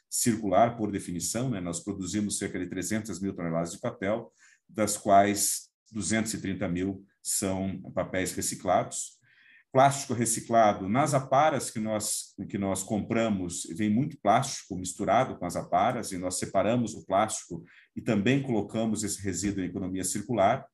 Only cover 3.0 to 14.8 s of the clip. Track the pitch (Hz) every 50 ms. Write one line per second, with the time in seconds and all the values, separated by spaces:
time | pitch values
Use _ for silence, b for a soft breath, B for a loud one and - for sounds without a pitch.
3 | 107 110 92 87 98 98 90 - 85 85 82 82 85 85 - - - 120 - -
4 | 98 98 110 117 113 - b b b b b b b _ - 110 107 101 - -
5 | - 107 98 98 101 101 101 98 - - - - - _ _ _ _ _ 107 110
6 | 92 85 110 110 110 - - 87 85 95 92 85 104 87 87 90 92 98 98 95
7 | B B B B B - - - 104 95 95 95 95 92 92 92 - - - 95
8 | 87 82 95 92 90 90 - - 87 - - - - 95 90 113 123 - - -
9 | - - - b b b b b b b b b b b - 131 135 139 135 -
10 | - - 123 117 117 113 - - - - 117 113 110 104 101 98 95 92 107 135
11 | 151 147 135 135 - - 131 135 151 156 147 120 - - - 117 107 110 110 104
12 | 104 - - - - - - - 95 85 - 101 98 98 95 92 - - 113 101
13 | 90 - 107 113 117 113 104 92 90 85 85 - - - 85 85 107 107 104 117
14 | 143 - - - - 101 107 127 135 - - - - - 95 92